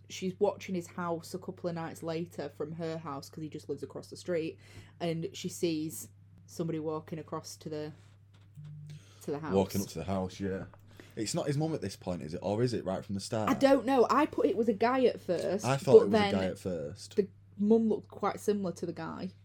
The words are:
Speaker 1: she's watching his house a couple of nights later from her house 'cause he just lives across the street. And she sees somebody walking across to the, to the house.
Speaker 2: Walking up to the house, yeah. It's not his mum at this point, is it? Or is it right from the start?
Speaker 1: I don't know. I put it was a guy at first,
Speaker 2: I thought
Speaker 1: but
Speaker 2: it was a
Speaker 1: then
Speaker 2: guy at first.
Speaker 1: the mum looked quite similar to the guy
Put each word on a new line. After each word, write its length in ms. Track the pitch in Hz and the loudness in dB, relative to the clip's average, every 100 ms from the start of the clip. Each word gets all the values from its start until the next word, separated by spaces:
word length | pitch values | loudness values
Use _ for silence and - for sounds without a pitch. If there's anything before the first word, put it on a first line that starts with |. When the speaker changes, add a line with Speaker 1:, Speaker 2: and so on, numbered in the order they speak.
| - | -14
Speaker 1:
she's 240 | - 185 180 | -6 -4 2
watching 380 | 202 - - 185 | 0 0 -6 -6
his 100 | 170 | -6
house 480 | - 175 170 - | -6 -4 -4 -6
a 60 | 180 | -10
couple 300 | - - 175 | -10 -8 -6
of 60 | 170 | -6
nights 280 | 165 - | -8 -8
later 460 | 165 160 170 - 147 - | -6 -4 -6 -8 -10 -6
from 160 | 151 | -8
her 240 | 165 160 160 | -6 -6 -6
house 320 | 160 139 - | -8 -10 -10
'cause 120 | - | -10
he 80 | 156 | -10
just 200 | 151 - | -10 -8
lives 120 | 139 | -8
across 240 | 139 - - | -8 -12 -12
the 100 | - | -10
street. 400 | - 170 160 - - - - - | -2 -2 -2 -6 -16 -20 -18 -6
And 300 | 170 165 165 | -4 -2 -4
she 140 | - 175 | -6 -8
sees 600 | - 170 156 160 - - - - - - | -2 -2 0 -4 -8 -14 -18 -20 -20 -14
somebody 320 | - 165 160 | -6 -4 -2
walking 380 | 156 156 160 160 | -2 -4 -6 -10
across 360 | - 156 - - | -8 -8 -10 -12
to 120 | 160 | -8
the, 240 | 151 151 - - - - - - - - - - - - - | -8 -8 -10 -20 -20 -20 -20 -20 -18 -16 -14 -14 -16 -18 -14
to 80 | - | -8
the 80 | 139 | -6
house. 140 | - | 2
Speaker 2:
Walking 280 | 95 95 95 | 2 4 0
up 60 | 101 | -2
to 120 | 80 | -4
the 60 | 82 | -2
house, 340 | 95 92 - | -2 -2 -4
yeah. 240 | 98 95 85 - - - - - | -4 -4 -8 -16 -20 -20 -14 -6
It's 180 | 107 | -4
not 140 | 165 151 | -2 0
his 100 | 143 | 0
mum 160 | 160 | 0
at 80 | 131 | -2
this 140 | 98 - | -4 -6
point, 260 | 92 87 | -6 -6
is 120 | 73 | -6
it? 60 | 85 | -4
Or 220 | 95 107 | 0 2
is 100 | 123 | 2
it 120 | 101 87 | 0 -2
right 180 | 92 | -4
from 120 | - 98 | -4 -6
the 60 | |
start? 280 | - - 107 | -2 0 2
Speaker 1:
I 40 | |
don't 320 | - 269 277 220 | 4 6 6 4
know. 220 | 269 - | 4 6
I 160 | 247 294 | 6 2
put 200 | - 277 | 2 2
it 100 | 196 | 2
was 140 | 233 | 2
a 40 | |
guy 300 | 196 226 262 247 | 4 2 4 4
at 140 | - | 2
first, 440 | - 165 151 196 208 | -2 -2 0 0 2
Speaker 2:
I 120 | 135 | 2
thought 160 | 143 | 10
Speaker 1:
but 120 | 113 98 | 10 10
Speaker 2:
it 40 | |
was 100 | 107 | 4
a 40 | |
Speaker 1:
then 100 | 101 | 4
Speaker 2:
guy 120 | 98 92 | 2 0
at 140 | - | -2
first. 560 | 95 85 73 - - - | -4 -4 -4 -8 -6 0
Speaker 1:
the 120 | 190 - - - | 0 -2 -14 0
mum 320 | 208 226 220 | 4 6 4
looked 180 | 208 - | 0 -4
quite 300 | - 202 - | -4 -4 -2
similar 320 | - 208 185 | 0 0 0
to 120 | 165 170 | -4 -8
the 80 | |
guy 380 | 165 160 - 185 - | -8 -8 -8 -10 -12